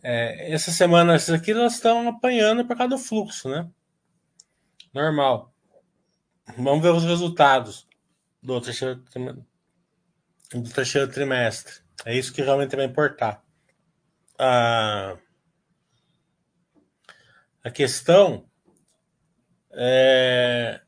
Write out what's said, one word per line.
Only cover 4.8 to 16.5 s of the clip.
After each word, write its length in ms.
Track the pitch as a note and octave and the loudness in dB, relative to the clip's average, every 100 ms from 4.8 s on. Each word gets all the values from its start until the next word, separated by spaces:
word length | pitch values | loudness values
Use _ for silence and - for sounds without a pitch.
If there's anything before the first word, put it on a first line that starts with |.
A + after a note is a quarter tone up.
| - | -12
Normal. 580 | C#3 D#3 D3+ C#3 A#2 - _ _ _ _ _ _ _ _ _ - - | -4 -2 2 2 0 -4 _ _ _ _ _ _ _ _ _ -20 -6
Vamos 240 | C3 D3+ | 0 2
ver 80 | E3+ | 4
os 140 | E3+ | 2
resultados 840 | E3+ F3 F3 E3+ C#3+ C3+ A2 - _ _ _ _ _ _ | 0 -2 -4 2 4 4 0 -16 _ _ _ _ _ _
do 180 | B2+ B2 | -8 -6
terceiro 400 | B2 A#2 C3 B2+ B2+ | -6 -8 -6 -8 _
trim-, 320 | B2+ B2+ B2+ - _ _ _ _ _ _ _ _ _ _ | -12 -12 -12 -20 _ _ _ _ _ _ _ _ _ _
do 180 | B2 A#2 | -10 -8
terceiro 400 | - B2+ C#3+ C3+ | -6 -2 -2 -2
trimestre. 680 | C#3 C#3 B2+ A#2 G2+ - - _ - | -4 -4 -2 -2 -4 -16 -20 _ -18
É 100 | A#2 | -6
isso 200 | B2 C3 | -6 -4
que 80 | - | -4
realmente 340 | C3+ C#3 C#3 C#3 | 0 0 0 -4
vai 80 | |
importar. 580 | C3+ C3 D3 C#3+ A2+ G2+ _ _ _ _ _ _ _ _ _ - | -4 -2 -2 -2 -6 -6 _ _ _ _ _ _ _ _ _ -2
A, 800 | C3 B2 A#2 A#2 G#2+ G#2 F#2+ F#2 _ _ _ _ _ _ _ _ _ _ _ _ _ | 2 2 2 0 -2 -4 -8 -14 _ _ _ _ _ _ _ _ _ _ _ _ _